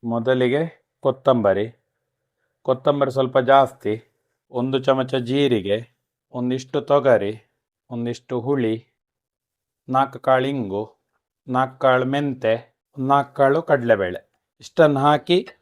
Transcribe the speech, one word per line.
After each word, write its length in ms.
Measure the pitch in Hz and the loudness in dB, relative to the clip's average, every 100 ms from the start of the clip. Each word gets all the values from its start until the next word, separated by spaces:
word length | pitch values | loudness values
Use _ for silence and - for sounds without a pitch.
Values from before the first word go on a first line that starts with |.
ಮೊದಲಿಗೆ 840 | 117 117 117 127 127 139 165 _ _ _ | -4 -4 0 0 0 -2 -4 _ _ _
ಕೊತ್ತಂಬರಿ, 840 | 139 127 - 127 104 95 110 - _ _ _ _ _ _ _ _ | -4 -2 0 2 2 0 -2 -10 _ _ _ _ _ _ _ _
ಕೊತ್ತಂಬರಿ 500 | - 131 151 143 135 | -6 -4 -2 -2 -2
ಸ್ವಲ್ಪ 260 | 131 131 131 | -2 0 0
ಜಾಸ್ತಿ, 680 | 127 135 127 - - 110 _ _ _ _ _ | 4 4 4 -2 -8 -8 _ _ _ _ _
ಒಂದು 300 | 123 127 135 | -6 -4 -2
ಚಮಚ 320 | 131 131 131 131 | 0 0 0 -4
ಜೀರಿಗೆ, 840 | 120 135 143 117 95 104 117 _ _ _ _ | -2 0 2 0 0 -4 -4 _ _ _ _
ಒಂದಿಷ್ಟು 500 | 123 123 131 131 147 | -8 -4 -6 -4 -6
ತೊಗರಿ, 600 | 139 143 135 120 101 110 _ _ _ _ _ | 0 2 4 2 0 -8 _ _ _ _ _
ಒಂದಿಷ್ಟು 520 | 120 117 117 _ 127 | -8 -8 -8 _ -8
ಹುಳಿ, 460 | 117 143 113 113 _ _ _ _ _ _ _ _ _ _ - | -4 -2 -2 -4 _ _ _ _ _ _ _ _ _ _ -4
ನಾಲ್ಕು 300 | 131 135 131 | -2 -2 -4
ಕಾಳು 280 | - 131 135 | 0 2 2
ಇಂಗು, 500 | 139 107 98 110 _ _ _ _ _ - | -4 -4 -6 -8 _ _ _ _ _ -6
ನಾಲ್ಕು 320 | 127 123 - | -4 -4 -2
ಕಾಳು 260 | 135 127 127 | 0 2 0
ಮೆಂತೆ, 760 | 139 147 127 110 113 - _ _ - | -2 -4 -4 -2 -2 -4 _ _ -10
ನಾಲ್ಕು 360 | 131 139 139 | -2 0 -2
ಕಾಳು 280 | - 139 143 | 0 2 2
ಕಡಲೆಬೇಳೆ, 720 | 165 143 117 107 92 90 _ _ _ _ | 0 -2 2 0 0 -6 _ _ _ _
ಇಷ್ಟನ್ನು 400 | - - 156 139 | -16 2 4 4
ಹಾಕಿ 480 | 143 147 - 175 - - | 2 0 2 -2 -2 -16